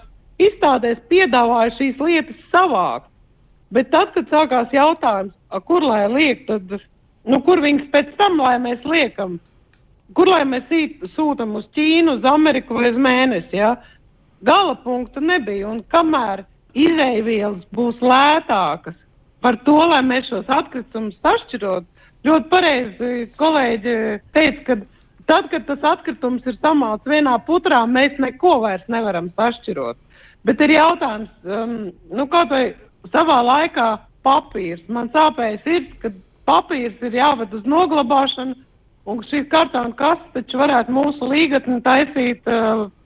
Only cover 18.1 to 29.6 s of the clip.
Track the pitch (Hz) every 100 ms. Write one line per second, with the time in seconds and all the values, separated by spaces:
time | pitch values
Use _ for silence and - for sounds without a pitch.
18.1 | 254 285 320 320 214 170 160 - 170 _
19.1 | _ _ _ 240 233 - 302 339 302 262
20.1 | 254 254 196 - 269 - 262 - 220 220
21.1 | - 311 453 - 220 196 185 175 _ _
22.1 | _ - 214 214 370 349 262 240 175 247
23.1 | 247 233 - 311 311 247 226 220 226 220
24.1 | 208 - 294 302 - - 233 - _ _
25.1 | _ - 330 320 320 233 277 294 349 -
26.1 | 240 247 247 254 214 302 311 233 214 262
27.1 | 302 294 233 - 339 349 247 233 254 277
28.1 | 277 262 254 359 285 220 185 - 233 214
29.1 | 180 175 175 233 233